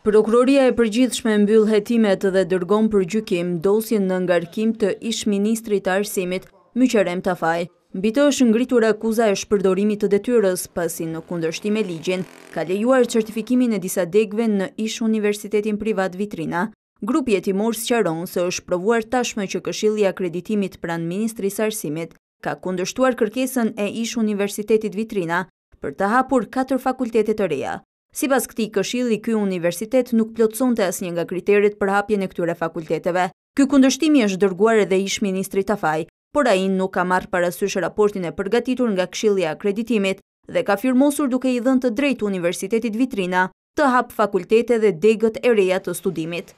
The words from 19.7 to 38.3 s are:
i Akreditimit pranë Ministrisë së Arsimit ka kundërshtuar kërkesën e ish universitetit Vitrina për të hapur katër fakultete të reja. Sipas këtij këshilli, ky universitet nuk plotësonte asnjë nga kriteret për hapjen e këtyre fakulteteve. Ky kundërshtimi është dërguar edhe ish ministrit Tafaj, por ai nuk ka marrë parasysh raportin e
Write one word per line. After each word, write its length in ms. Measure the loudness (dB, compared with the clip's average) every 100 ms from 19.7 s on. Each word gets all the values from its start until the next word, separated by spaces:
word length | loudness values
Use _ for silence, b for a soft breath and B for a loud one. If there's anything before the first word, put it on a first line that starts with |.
| -2 0 2 0
i 20 |
Akreditimit 720 | 0 -6 -6 -4 -2 -2 -6
pranë 300 | -8 -6 -4
Ministrisë 480 | -4 -4 -4 -6 -2
së 80 | -4
Arsimit 480 | -2 -6 -6 -8 _ _ _
ka 160 | -8 -6
kundërshtuar 640 | -6 -4 -4 2 2 2
kërkesën 560 | -2 0 -2 -2 -2 -2
e 160 | -6 -4
ish 160 | -6 -2
universitetit 800 | -2 0 -4 -4 0 0 0 -6
Vitrina 480 | -6 -4 -2 -4 -4 _ _ _
për 160 | -12 -4
të 120 | 0 0
hapur 320 | 2 0 0
katër 320 | -4 -2 -2
fakultete 560 | -2 -4 -2 0 0 0
të 160 | 0
reja. 260 | -2 -4 -8 _ _ _
Sipas 360 | -6 0 0 0
këtij 220 | -4 -2
këshilli, 460 | -2 -2 -2 -2 -2
ky 140 | 0 -2
universitet 680 | 0 0 -2 -2 0 0 2 0
nuk 140 | 0
plotësonte 480 | 0 0 2 0 2
asnjë 300 | 0 -2 -6
nga 100 | -4 -4
kriteret 460 | -4 2 4 4 0
për 140 | 0
hapjen 300 | 0 0 -2
e 40 | -2
këtyre 260 | -2 -4 -2
fakulteteve. 720 | -4 -6 -4 -2 0 0 -2 -4 _
Ky 120 | 0 2
kundërshtimi 540 | 6 4 4 2 4 2
është 140 | 2
dërguar 400 | 0 2 2 4
edhe 160 | 2 0
ish 220 | 0 -4
ministrit 460 | -2 -2 -4 -4 -2
Tafaj, 380 | -2 -2 -2 -6 _ _
por 160 | 0 2
ai 160 | 2 2
nuk 300 | 0 -2 -2
ka 80 | 0
marrë 240 | -2 -2
parasysh 480 | -2 -2 -2 -4 -2
raportin 420 | -4 2 0 0
e 60 | -8